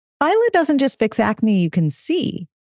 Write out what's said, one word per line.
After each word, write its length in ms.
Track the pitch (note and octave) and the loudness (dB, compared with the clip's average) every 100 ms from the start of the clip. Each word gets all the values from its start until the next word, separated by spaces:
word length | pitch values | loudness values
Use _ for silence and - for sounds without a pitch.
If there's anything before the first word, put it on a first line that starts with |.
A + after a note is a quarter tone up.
| _ - | _ -4
Phyla 300 | D4+ G#4+ A#4 | 0 2 2
doesn't 260 | F#4 D#4 C#4+ | 2 2 2
just 200 | C4+ - | 0 0
fix 220 | A3 - | -2 0
acne 400 | G#3 A3 A3 G3 | -2 0 0 2
you 100 | E3+ | 0
can 200 | F3 D3+ | 0 -2
see. 580 | - - E4+ - - F3 _ | -2 -4 -4 -4 -6 -14 _